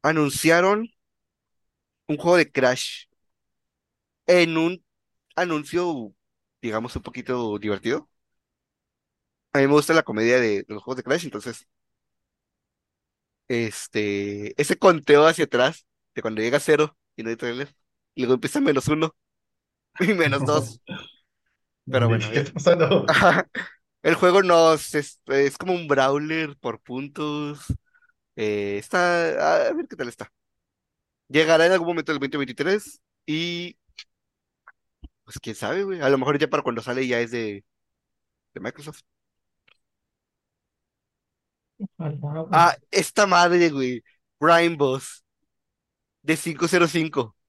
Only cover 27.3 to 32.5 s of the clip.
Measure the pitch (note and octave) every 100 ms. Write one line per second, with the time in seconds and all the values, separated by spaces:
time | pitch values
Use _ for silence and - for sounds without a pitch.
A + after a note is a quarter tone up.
27.3 | D3 D3 D3 - - _ _ _ _ _
28.3 | - G#2+ G#2 G2+ G2+ - F#3 F3 F3 E3
29.3 | D3+ D3+ E3 - D#4+ - - B2 - -
30.3 | _ _ _ _ _ _ _ _ _ _
31.3 | C#3+ D#3+ D#3+ E3+ F#3 E3 E3+ D#3 D3 C3+
32.3 | D3 C3+